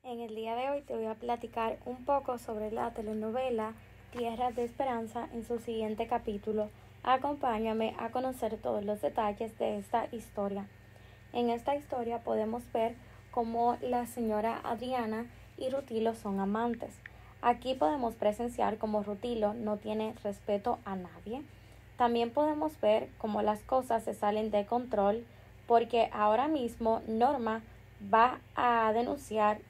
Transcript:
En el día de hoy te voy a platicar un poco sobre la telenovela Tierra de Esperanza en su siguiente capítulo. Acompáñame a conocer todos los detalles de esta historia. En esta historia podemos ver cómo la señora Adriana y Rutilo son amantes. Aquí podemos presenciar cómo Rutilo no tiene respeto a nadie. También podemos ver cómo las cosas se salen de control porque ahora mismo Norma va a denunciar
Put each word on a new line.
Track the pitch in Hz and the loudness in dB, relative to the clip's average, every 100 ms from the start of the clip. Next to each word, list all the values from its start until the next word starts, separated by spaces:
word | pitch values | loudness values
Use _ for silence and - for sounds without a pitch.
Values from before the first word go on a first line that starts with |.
| 262 233 | -10 -10
En | |
el | 233 | -8
día | 220 226 233 | -6 -4 -2
de | 262 | -2
hoy | 285 | -2
te | 285 233 | -4 -4
voy | 220 | -4
a | |
platicar | 220 240 240 226 - 226 220 - | -4 -4 -4 -4 -2 -2 -2 -8
un | 247 | -6
poco | 254 277 262 247 | 2 2 2 -6
sobre | - 214 214 | -4 -4 -4
la | 226 233 | -2 -4
telenovela | 233 214 214 214 240 262 233 220 226 - - - | -4 -4 -4 -2 -2 0 -2 -4 -8 -20 -20 -12
Tierra | 240 233 226 247 | -4 -4 0 -2
de | 240 | 0
Esperanza | 233 - 269 233 226 240 233 | -4 -2 -2 -2 -4 -6 -6
en | 240 214 | -8 -4
su | 240 | -4
siguiente | 226 226 214 220 226 | -2 -2 -2 -2 -2
capítulo. | 233 233 202 220 214 214 - - - | -2 -2 -4 -2 -2 -2 -6 -20 -8
Acompáñame | - 262 277 285 254 214 220 220 220 226 | 2 2 2 -2 0 0 0 0 -2 -4
a | 226 | -4
conocer | 254 262 254 220 220 | -2 -4 -2 -4 -2
todos | 247 220 | -2 -2
los | 202 208 | -2 -2
detalles | - - 214 208 226 - | -2 0 0 -2 -6 -2
de | 226 208 | -2 -2
esta | 196 233 220 | -2 -2 0
historia. | 233 - - 202 196 202 - - - - - - | -8 -8 -4 -4 -4 -8 -16 -20 -20 -20 -20 -6
En | 240 240 | 0 0
esta | 240 240 285 | 0 0 -2
historia | 302 262 233 233 | -2 -4 -2 -4
podemos | - 220 214 233 240 | 0 0 0 -4 -4
ver | 233 226 233 - - - | 0 0 -2 -18 -20 -6
cómo | - 226 233 240 240 | -2 0 2 2 2
la | 247 247 240 | 0 0 -2
señora | - 220 214 220 233 | -2 0 2 0 -2
Adriana | - 226 247 254 220 220 240 - - - | -4 -4 -2 -2 -2 -4 -6 -12 -18 -6
y | 262 | -4
Rutilo | 269 277 226 220 226 | -4 -2 0 0 0
son | 208 196 | -4 -2
amantes. | 196 214 240 233 - - - - - - | 0 0 0 -2 -8 -12 -20 -20 -20 0
Aquí | 240 240 254 262 | 2 2 0 2
podemos | 302 294 233 220 | 2 2 -2 2
presenciar | 208 208 240 240 202 214 | 0 2 -4 0 0 2
cómo | 220 208 | 0 0
Rutilo | 202 202 240 233 208 | 0 -4 -4 0 0
no | 226 214 208 | 0 -2 -2
tiene | 208 214 220 220 | -2 -4 -4 -4
respeto | 208 196 - 202 220 233 | -6 -6 -2 0 0 -4
a | - 190 | -4 -8
nadie. | 175 - 202 247 302 - - - - - | -8 -14 -10 -10 -10 -18 -20 -20 -20 2
También | 240 233 233 | 4 4 2
podemos | 233 302 302 311 - | 2 2 2 -2 2
ver | 208 220 262 - | 4 4 2 -6
cómo | 220 208 | -2 0
las | 208 214 | 0 0
cosas | - 262 254 226 | 0 0 2 0
se | 220 208 | 0 -2
salen | 208 214 220 | 0 0 2
de | 208 202 | 0 2
control | 240 254 202 196 220 240 - - - - | -2 0 2 4 2 -4 -20 -20 -20 4
porque | 233 233 233 220 | 4 6 2 2
ahora | - 214 214 294 | 4 4 4 2
mismo | 311 240 240 226 226 220 | 0 -2 -2 2 2 0
Norma | 220 247 294 226 226 - - - - 202 | 4 4 4 0 -2 -6 -20 -20 -14 4
va | 220 240 254 - - | 6 6 4 -8 0
a | 247 233 220 | 4 4 4
denunciar | 220 247 285 - 214 214 208 - | 2 0 -2 -2 2 2 2 -6